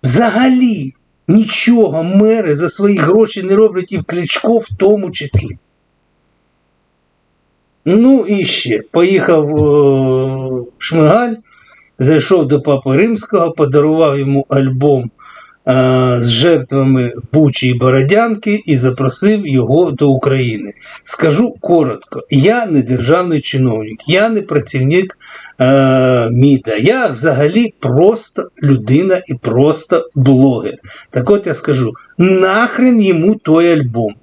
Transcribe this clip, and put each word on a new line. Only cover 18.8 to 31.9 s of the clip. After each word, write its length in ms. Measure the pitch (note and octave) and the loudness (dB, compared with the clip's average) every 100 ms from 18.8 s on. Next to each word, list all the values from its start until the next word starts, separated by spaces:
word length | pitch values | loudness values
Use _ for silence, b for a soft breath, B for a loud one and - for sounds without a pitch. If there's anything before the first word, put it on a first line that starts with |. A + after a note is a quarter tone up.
| B2+ B2 C3 - G3 G#3+ F3 | 0 -2 -4 0 0 0 0
його 440 | C3 A2+ C#3+ F3+ | -2 0 2 0
до 200 | C3+ D3 | 0 0
України. 640 | C3 D3 C3+ B2 G#2+ G2+ - B B | 0 0 -2 -2 -6 -12 -16 B B
Скажу 500 | - - E3 D3+ A#3 - | -16 -4 -2 0 -2 -4
коротко: 640 | - F3 C3+ G#2 - - - | -2 0 0 -4 -12 -16 -2
я 360 | C#3 D3+ A#3+ A3 | 0 2 0 0
не 160 | D3+ | -2
державний 580 | A#2 B2+ A#2+ E3+ F3+ D#3 | -2 -4 0 0 0 -4
чиновник, 680 | - C#3 C3 A2 A2 A2 - | -4 -2 -2 -2 -8 -14 -4
я 200 | F3 A3 | 0 0
не 140 | A3 | -2
працівник, 760 | G3 D3 - C3+ C3 F3 F#3+ - B B B _ | -2 -4 -4 -4 0 0 -2 -8 B B B _
е, 680 | B2+ C3+ C3+ C3 B2+ B2+ A#2 | 0 2 2 2 2 0 0
міда, 460 | A#2+ C#3 C3+ - G#2+ | 2 2 2 0 -2
я 300 | C3+ B3+ A#3 | 0 0 -2
взагалі 680 | B2 D3+ C3 D3 G3 A#3 - | -2 -2 0 0 0 -2 -4
просто 680 | C3 B2 F3+ A#3 - - - _ | -2 2 2 0 -6 -12 -12 _
людина 600 | C#3+ C3 G#2+ C3+ F#3+ F#3 - | -2 0 2 0 2 -2 -4
і 80 | |
просто 760 | B2 A#2+ A#2 C#3+ D#3 - E3+ - | -8 -4 0 0 0 -2 -4 -2
блогер. 600 | D3 B2+ C3 C#3 A#2+ G2+ - B B B | -2 2 4 4 0 -6 -10 B B B
Так 200 | - B2 | -6 0
от 160 | G3+ F#3+ | 0 0
я 80 | |
скажу, 380 | D3+ - C3+ A#2+ | -6 -2 -2 -2